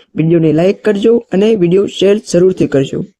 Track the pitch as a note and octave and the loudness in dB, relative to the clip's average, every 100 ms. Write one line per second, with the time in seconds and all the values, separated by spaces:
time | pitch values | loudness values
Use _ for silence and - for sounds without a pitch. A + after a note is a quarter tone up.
0 | _ - D#3+ E3+ D#3+ D3+ F3+ G3+ G#3+ G3+ | _ -4 0 2 2 2 0 -2 -4 0
1 | A3+ A#3 - F#3 G#3+ A3 E3+ F#3 G#3 - | 0 0 0 -2 0 2 2 0 -2 -2
2 | F#3+ G#3 - F3 F#3 F#3 D#3 C#3 C3+ D3 | 0 0 -2 0 0 0 -2 -2 -2 -6
3 | F#3+ _ | -10 _